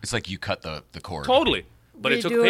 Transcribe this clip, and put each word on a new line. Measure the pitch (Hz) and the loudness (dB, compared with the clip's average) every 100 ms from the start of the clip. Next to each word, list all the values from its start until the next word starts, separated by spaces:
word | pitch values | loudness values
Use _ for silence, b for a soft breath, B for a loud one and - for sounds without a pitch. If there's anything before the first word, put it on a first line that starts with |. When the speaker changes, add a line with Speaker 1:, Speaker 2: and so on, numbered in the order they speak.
Speaker 1:
It's | - | -6
like | 113 92 | -6 -6
you | 95 | -8
cut | - 92 | -6 -6
the, | 82 76 - | -6 -10 -12
the | - | -16
cord. | - 80 71 | -12 -6 2
Speaker 2:
Totally. | 262 - 101 - _ _ - | 4 4 0 -4 _ _ -6
But | 131 | -2
it | 135 | 0
took | - | 0
Speaker 3:
Redoing | 233 233 | 2 4